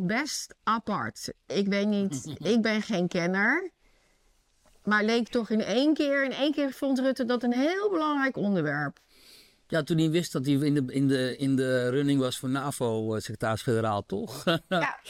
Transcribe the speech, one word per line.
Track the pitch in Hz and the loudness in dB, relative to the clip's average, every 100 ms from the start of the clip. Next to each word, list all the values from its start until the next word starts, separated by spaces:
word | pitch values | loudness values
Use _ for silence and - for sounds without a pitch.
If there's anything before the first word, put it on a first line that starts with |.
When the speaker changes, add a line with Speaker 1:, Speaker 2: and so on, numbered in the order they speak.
| 180 | -2
Speaker 1:
best | 226 294 - - - | -2 -4 -8 -10 -8
apart. | 240 226 220 180 110 - - - - | -2 -2 -2 -4 -6 -10 -12 -14 -6
Ik | 160 202 | -2 0
weet | 202 208 | 2 2
niet, | 202 196 131 156 139 | 0 0 -4 -8 -6
Speaker 2:
<laughs> | 156 | 0
Speaker 1:
ik | 233 | 2
ben | 220 214 | 2 0
geen | 208 180 180 | 0 0 0
kenner. | 180 170 190 220 311 381 _ _ _ _ _ _ _ _ _ _ _ | 0 0 2 2 0 -2 _ _ _ _ _ _ _ _ _ _ _
Maar | 196 208 | 0 2
leek | 214 233 220 | 4 2 2
toch | 240 220 | -2 0
in | 220 | 0
één | - 233 294 | 2 2 2
keer, | 294 285 277 262 | 2 2 2 0
in | |
één | - 294 | 0 0
keer | 294 277 | 0 -2
vond | - 277 269 | -2 0 2
Rutte | 262 254 240 | 0 0 0
dat | 240 | 0
een | 240 | 0
heel | 240 294 381 415 | 2 2 2 0
belangrijk | 349 302 285 269 143 | 0 0 0 0 0
onderwerp. | 202 190 147 147 147 - _ _ - - - _ - | 0 2 0 -2 -4 -8 _ _ -20 -20 -20 _ -4
Speaker 2:
Ja, | 160 | -2
toen | 147 165 | 0 2
hij | 160 | 2
wist | 170 160 | 2 0
dat | 151 135 | -2 2
hij | |
in | 139 147 | 2 4
de, | 147 131 | 2 0
in | 135 139 | 0 2
de, | 135 127 - | 2 0 -2
in | 135 131 | 0 2
de | 131 127 123 | 2 2 2
running | 135 143 139 | 0 2 2
was | 127 - | 0 -2
voor | 131 | -4
navo-secretaris-generaal, | 135 139 - 120 110 110 107 - 107 113 110 - 113 110 101 - | -4 -4 -2 -2 0 -2 -4 -4 -4 -2 -2 0 0 2 -2 -2
toch? | 196 226 139 180 165 | -6 -6 -4 -2 -2
<laughs> | - | 0
Speaker 1:
Ja, | 180 277 - | -2 -2 -6